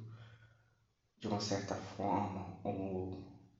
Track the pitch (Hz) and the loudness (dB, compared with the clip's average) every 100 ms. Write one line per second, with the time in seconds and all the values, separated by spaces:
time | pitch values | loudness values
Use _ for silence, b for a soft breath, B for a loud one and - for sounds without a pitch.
0 | B B B B B B B B B _ | B B B B B B B B B _
1 | _ _ 107 104 - 98 - - - - | _ _ 2 2 4 2 2 -2 -2 0
2 | 98 95 101 95 87 - 98 95 95 92 | 4 4 4 0 -4 -2 0 0 0 0
3 | 92 73 - - - | 0 -4 -8 -14 -20